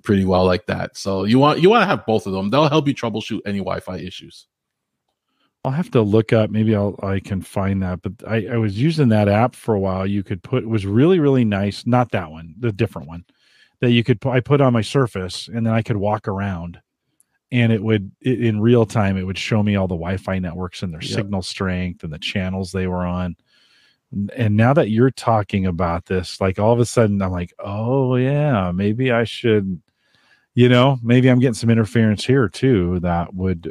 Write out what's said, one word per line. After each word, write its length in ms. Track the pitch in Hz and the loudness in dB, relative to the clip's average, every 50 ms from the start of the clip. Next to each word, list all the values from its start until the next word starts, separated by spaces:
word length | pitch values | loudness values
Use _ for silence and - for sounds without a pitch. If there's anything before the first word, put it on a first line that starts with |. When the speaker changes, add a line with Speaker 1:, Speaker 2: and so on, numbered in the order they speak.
| - | -2
Speaker 1:
pretty 220 | - 104 95 95 | 0 2 2 2
well 200 | 95 92 92 92 | 2 2 2 2
like 200 | 92 90 90 - | 2 0 0 -2
that. 300 | - 95 90 87 - - | -6 -6 -6 -6 -8 -10
So 280 | - - 101 98 95 98 | -10 -8 -6 -6 -4 0
you 140 | 104 117 131 | 2 4 4
want, 220 | 139 147 147 135 | 4 4 4 4
you 100 | 160 190 | 4 4
wanna 160 | 226 233 190 | 4 4 2
have 200 | - - 104 - | 2 0 -2 -2
both 200 | - 113 104 - | -2 -2 -2 -2
of 60 | 98 95 | -4 -4
them. 160 | 95 98 104 | -4 -4 0
They'll 180 | 117 143 160 143 | 2 2 2 2
help 200 | 151 160 143 147 | 2 0 0 0
you 60 | 131 | -2
troubleshoot 460 | - - 113 104 110 - - 110 92 - | -4 -4 -6 -6 -6 -8 -8 -8 -8 -6
any 120 | 101 101 98 | -6 -6 -6
Wi-Fi 400 | 92 92 92 90 - - 92 87 | -6 -6 -6 -8 -8 -10 -10 -10
issues. 480 | 92 92 - - 78 - - - - _ _ _ _ _ _ _ _ _ _ _ _ _ _ _ _ _ _ _ _ _ _ _ - | -12 -12 -14 -16 -18 -20 -20 -20 -20 _ _ _ _ _ _ _ _ _ _ _ _ _ _ _ _ _ _ _ _ _ _ _ -6
Speaker 2:
I'll 80 | 135 135 | -6 -4
have 180 | 165 180 - - | -4 -4 -2 0
to 100 | 123 107 | 0 2
look 300 | 101 104 110 110 - 117 | 2 2 2 2 2 2
up. 180 | 110 107 - | 0 0 0
Maybe 260 | 98 107 110 110 110 | 0 0 0 2 2
I'll, 220 | 101 101 101 - - 101 | 0 0 -2 -4 -6 -6
I 160 | 98 98 95 | -4 -4 -6
can 220 | - - 101 92 85 | -4 -6 -6 -6 -8
find 400 | - - 104 95 98 98 95 95 | -6 -6 -4 -2 -2 -2 -2 -2
that. 180 | 90 90 87 - | -4 -6 -6 -8
But 100 | 95 95 - - - | -10 -12 -12 -8 -4
I, 180 | 110 113 - - 123 | -4 -4 -2 -2 -2
I 40 | |
was 240 | 113 110 104 95 107 | -2 -2 -2 0 0
using 280 | 135 165 160 156 139 117 | 0 0 2 2 4 4
that 200 | 110 107 104 101 | 6 6 6 4
app 260 | 101 107 123 123 - | 4 4 2 0 -2
for 200 | - - - 110 | -4 -4 -2 0
a 60 | 98 | 0
while. 260 | 98 95 92 95 95 | 0 -2 -2 -2 -2
You 160 | 101 101 101 95 | -2 -2 -4 -4
could 200 | - 104 90 - | -6 -8 -10 -6
put, 200 | - 127 127 - | -4 -4 -4 -2
it 60 | 113 | -2
was 180 | 113 107 95 | -2 -2 -2
really, 320 | 98 101 117 143 175 190 175 | 0 2 4 4 4 4 4
really 260 | 147 143 135 131 120 | 4 4 4 4 4
nice. 400 | 107 101 98 101 101 98 - - | 2 2 0 0 -2 -4 -4 -2
Not 260 | 120 120 123 123 - - | 0 2 2 2 0 -2
that 180 | 101 87 78 | -4 -6 -8
one, 240 | 78 82 82 82 78 101 | -10 -14 -16 -16 -10 -6
the 140 | 120 117 101 | -6 -4 -2
different 360 | - 117 - - 87 - 73 | -2 -2 -4 -4 -8 -14 -14
one 160 | 82 85 - _ _ _ _ _ _ _ _ _ _ _ | -14 -16 -16 _ _ _ _ _ _ _ _ _ _ _
that 100 | 131 120 | 0 2
you 140 | 120 123 113 | 2 4 2
could 160 | - 120 - | 2 0 0
pu-, 100 | - 131 | -2 -2
I 100 | 123 131 | 0 0
put 200 | 110 - 143 139 | 0 2 2 4
on 120 | 139 127 120 | 4 4 4
my 80 | 113 | 2
Surface, 680 | 104 - - 139 131 113 - 98 92 92 - - - - | 0 0 0 0 0 0 -2 -6 -8 -8 -10 -12 -12 -10
and 180 | 113 117 113 | -6 -4 -2
then 80 | 113 113 | 0 0
I 80 | 113 110 | 0 0
could 140 | - 113 101 | -2 -2 -2
walk 300 | 98 104 107 107 - 110 | -2 -2 -2 -2 -4 -4
around, 520 | 95 95 101 101 92 85 85 85 85 - _ _ _ _ _ _ _ _ _ _ _ _ _ _ 123 | -4 -4 -4 -4 -4 -6 -8 -12 -14 -16 _ _ _ _ _ _ _ _ _ _ _ _ _ _ 0
and 200 | 120 120 113 113 | 2 2 2 2
it 100 | 104 101 | 0 0
would, 300 | 110 110 104 95 98 - _ - | 0 0 0 -2 -4 -12 _ -4
i-, 40 | 127 | -2
in 300 | 127 101 120 117 107 104 | -2 0 0 0 0 2
real 260 | 107 120 123 117 110 | 4 4 6 6 4
time, 300 | 98 - 117 101 98 95 | 2 2 0 0 0 0
it 80 | 95 92 | -2 -4
would 140 | 95 92 - | -4 -6 -6
show 240 | - - 117 107 104 | -4 0 0 2 2
me 140 | 104 101 | 2 2
all 120 | 98 95 90 | 2 0 0
the 60 | 92 | -2
Wi-Fi 420 | 82 82 87 - 107 - - 95 95 | -4 -4 -4 -6 -4 -4 -4 -4 -4
networks 440 | 90 87 82 90 92 87 - - 101 | -4 -6 -6 -8 -8 -10 -10 -10 -10
and 100 | 90 80 | -10 -10
their 80 | 82 | -10
Speaker 1:
Yep. 100 | 87 - | -8 -6
Speaker 2:
signal 320 | 104 104 104 101 101 95 95 | -4 -4 -4 -4 -4 -6 -6
strength 640 | - - - 98 92 90 90 90 90 90 - - | -6 -6 -4 -4 -2 -2 -2 -4 -6 -8 -10 -12
and 80 | 82 78 | -12 -12
the 60 | - | -10
channels 540 | - - - 101 92 92 95 95 98 90 - | -10 -6 -4 -4 -4 -4 -4 -6 -6 -6 -4
they 140 | 95 92 | -4 -4
were 180 | 92 90 90 90 | -2 -4 -4 -4
on. 300 | 87 90 90 90 87 85 - _ _ _ _ _ _ _ _ _ _ _ _ _ _ - | -4 -4 -4 -4 -6 -8 -10 _ _ _ _ _ _ _ _ _ _ _ _ _ _ -8
N-, 160 | 98 101 101 - | -8 -8 -6 -4
and 200 | 127 117 107 104 | -2 -2 0 2
now 160 | 107 113 123 143 | 4 4 4 4
that 160 | 165 131 104 | 4 2 2
you're 200 | 110 110 127 135 | 2 2 2 2
talking 560 | - - - 120 117 107 98 - - 98 95 | 2 0 -2 0 0 0 0 -2 -2 -2 -2
about 400 | 92 87 82 92 85 85 82 - | -2 -2 -2 -2 -2 -2 -4 -4
this, 340 | - 95 92 85 - - - | -4 -4 -4 -4 -6 -4 -2
like, 180 | 98 95 92 - | -2 -2 0 2
all 140 | 104 113 120 | 2 2 4
of 80 | 117 | 2
a 60 | 117 | 2
sudden 360 | - - 123 113 104 101 98 95 | 0 2 2 2 2 2 0 -2
I'm 100 | 92 92 | -2 -4
like, 220 | 90 87 - _ - | -6 -8 -8 _ -14
"Oh 580 | - 101 101 107 113 120 131 139 131 127 127 | -12 -10 -8 -6 -4 -2 0 0 0 0 0
yeah, 560 | 123 127 131 143 147 151 147 127 101 92 90 87 | 0 0 0 0 0 0 0 0 0 0 -2 -2
maybe 380 | 92 101 104 110 123 131 131 117 | -2 -2 -2 0 0 0 0 2
I 120 | 117 117 | 0 0
should," 580 | - - - - 117 110 104 98 95 92 80 - _ _ _ _ _ _ _ _ _ _ _ _ _ _ | -2 -4 -2 0 2 2 2 2 -2 -6 -8 -12 _ _ _ _ _ _ _ _ _ _ _ _ _ _
you 140 | 123 120 123 | 4 4 6
know, 300 | 127 123 127 139 139 120 117 | 6 6 6 4 2 0 0
maybe 260 | 113 120 127 123 131 | 2 4 6 6 6
I'm 100 | 123 123 | 4 4
getting 140 | 127 135 110 | 4 2 0
some 160 | - 113 117 | 0 0 2
interference 540 | 113 113 107 - - 117 113 107 104 - - | 2 2 2 2 2 2 2 4 2 0 0
here 220 | - 131 139 120 98 | 2 2 2 2 0
too 520 | - - 131 135 127 95 87 87 90 90 | 0 0 2 2 4 4 2 0 0 -2
that 340 | 85 87 85 85 85 - - | -2 0 0 -2 -2 -4 -6
would, 360 | 92 95 95 90 82 85 - | -4 -2 -2 -2 -4 -6 -10